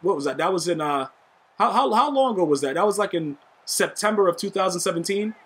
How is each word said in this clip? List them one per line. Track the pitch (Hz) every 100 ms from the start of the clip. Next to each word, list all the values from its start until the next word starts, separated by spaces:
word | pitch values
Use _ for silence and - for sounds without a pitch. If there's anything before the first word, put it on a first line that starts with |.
what | 175
was | 165 143
that? | 135
That | 165
was | 185 165
in, | 165
uh, | 151 143 131 _ _ _ _ _
how, | 220
how, | 220 269
how | 226 294
long | 277 262
ago | 202
was | 160 139
that? | 139
That | 147 208
was, | 196
like, | 202
in | 175 156 139 _ _
September | - - 185 - 214 214 190
of | 170
two | 202
thousand | 196 190 175
seventeen | 190 170 170 196 214 220